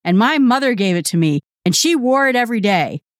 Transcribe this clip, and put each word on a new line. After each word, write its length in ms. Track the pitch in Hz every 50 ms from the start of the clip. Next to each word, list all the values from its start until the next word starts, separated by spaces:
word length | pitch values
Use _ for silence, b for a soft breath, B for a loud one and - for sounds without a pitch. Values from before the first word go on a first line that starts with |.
| -
and 160 | 170 180 190
my 180 | 220 254 311 294
mother 380 | 269 240 247 269 277 262 247
gave 200 | 190 196 190 180
it 100 | 175 160
to 120 | - - 170
me, 220 | 165 156 147 151 - _ _ _ _
and 100 | 180 180
she 200 | - - 320 339
wore 320 | 294 240 247 262 269 269 262
it 80 | 247
every 260 | 247 240 233 240 220
day." 400 | 190 202 196 175 147 104 - 151 - _ _